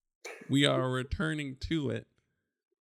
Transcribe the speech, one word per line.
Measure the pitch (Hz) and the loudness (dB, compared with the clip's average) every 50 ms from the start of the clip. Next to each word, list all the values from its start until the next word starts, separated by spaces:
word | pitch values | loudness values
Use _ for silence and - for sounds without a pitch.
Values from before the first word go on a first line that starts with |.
| _ _ _ _ - - - - - - | _ _ _ _ -16 -14 -14 -12 -4 0
We | 143 139 143 | 4 4 6
are | 139 135 135 131 127 | 6 4 4 2 2
returning | 127 127 127 - - - 156 160 156 151 147 135 131 - - - | 0 -2 -2 -2 -2 -2 0 0 -2 -2 -4 -6 -8 -8 -4 -2
to | 165 160 139 120 | -2 0 0 -2
it. | 110 113 117 _ _ _ _ _ _ _ _ _ _ _ _ _ _ _ | -2 -4 -6 _ _ _ _ _ _ _ _ _ _ _ _ _ _ _